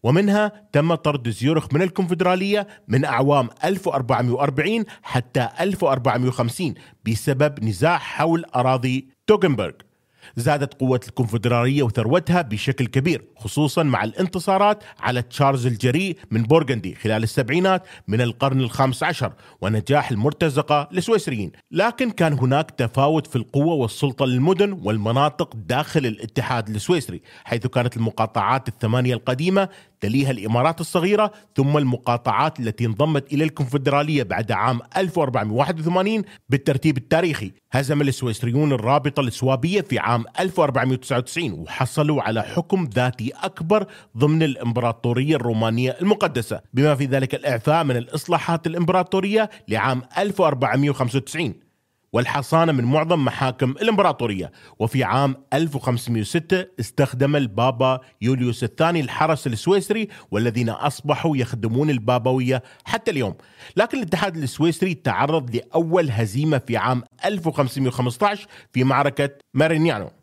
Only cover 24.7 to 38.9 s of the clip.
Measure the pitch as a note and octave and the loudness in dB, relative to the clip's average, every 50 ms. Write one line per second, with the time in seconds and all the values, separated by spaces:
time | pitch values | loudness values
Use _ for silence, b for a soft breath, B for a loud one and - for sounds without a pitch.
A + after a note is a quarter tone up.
24.7 | G3 F2+ D2+ G2+ G#2+ G#2+ G2+ A2 A#2 C3 C#3+ D3+ C#3+ - E3+ - - A2+ G2+ D#2 | 0 -4 -2 -2 -2 0 0 0 2 2 2 2 0 -2 -6 -6 -6 -14 -4 -2
25.7 | B2 C3 D3+ - - E3 C#3 A#2+ A2 - - A2+ _ - A2+ - C3+ A#2+ A2 G#2+ | -2 -2 -2 0 -2 -2 0 0 -4 -6 -10 -6 _ -4 -2 -2 -2 -4 -2 -4
26.7 | A2 G#2+ - - F3+ E3+ B2 - F2+ E2+ B B B B B - - A#2 - B2+ | -6 -6 0 0 0 0 0 -4 -10 -12 B B B B B -4 -4 -2 -2 -2
27.7 | - C3 A#2+ B2 - A#2 A2+ A#2 - - A2+ A2 - A2+ G2 G#2 B2 C3+ A#2+ - | 0 0 0 0 -2 -2 -2 -2 0 0 -2 0 0 0 2 2 2 0 -2 -6
28.7 | A2 - - A2 A2+ B2+ B2 B2+ B2 A2+ - - B2+ B2+ D#3 F3+ F#3+ G3 G3 F#3 | -8 -4 -2 0 0 2 2 0 -2 -2 -2 -4 -2 0 0 0 2 2 0 0
29.7 | B B B B B _ - G2+ A2 C3+ C#3 C3+ C3 A2 F#2+ A2 A2+ A#2+ B2+ D#3 | B B B B B _ -4 0 0 2 2 0 -2 -4 -2 0 0 2 2 2
30.7 | E3 - E3 - - F#3 D#3+ F#3 G#3 G#3 G#3+ G#3 G#3 B B B _ - C3+ C#3 | 0 0 -8 -2 -2 0 2 2 2 2 2 0 -2 B B B _ 0 0 2
31.7 | D3 D3+ C#3+ C3 B2 A#2+ - - A#2+ A#2+ - B2+ G#2 G#2 C#3 D#3+ D#3+ - B2 A2 | 2 2 2 2 -2 -2 0 -2 -2 0 0 0 0 2 0 0 -2 -4 -6 -6
32.7 | G#2+ - A#2+ A2+ G#2+ G2 C#3+ D#3 D#3 C#3+ C#3 - D3 C#3 D#3+ D#3 D#3 - D3 B2 | -4 -2 -2 -2 0 0 0 2 2 -2 -2 -2 -2 0 0 0 0 -4 -4 -2
33.7 | B2 C#3+ C3 C#3 C#3 C#3+ D3 D3+ D#3 C#3+ B2 F#2 F#2 E2+ A2+ G2+ A#2 F#2+ G#2 A#2+ | -2 0 0 2 2 2 0 2 0 0 0 0 -2 -4 -2 -2 -2 0 0 0
34.7 | B2+ A#2+ - - - F3 F#3+ F3+ - F3+ D#3 C3 A#2 A2 G#2 G#2+ G#2 A#2+ C#3+ - | 0 -2 -4 -4 -2 -2 -2 0 0 0 0 0 0 -2 -2 -2 0 0 0 0
35.7 | F#3 D#3+ D#3 E3 F3 F#3 F#3+ G3+ A3 A3 F#3+ B B B B _ B2+ C#3 - - | -2 -4 -2 0 0 0 0 0 0 -2 -4 B B B B _ -2 0 0 0
36.7 | C#3 B2+ - D#3+ D3 B2+ - - - D#3+ F3 F3 D3 - A2 F#2+ - _ _ _ | 0 2 2 2 0 0 -2 0 0 2 2 0 -2 -2 -6 -10 -10 _ _ _
37.7 | - B2+ C#3 C3 D3+ C#3+ D3 C#3 B2+ - B2+ B2 A2 - - A#2+ A#2 C#3 D3+ D3+ | -2 -2 0 2 0 2 2 0 0 -2 -4 -4 -4 -2 -4 -2 0 0 2 2
38.7 | C3+ A#2+ G#2 A#2 | 0 0 2 2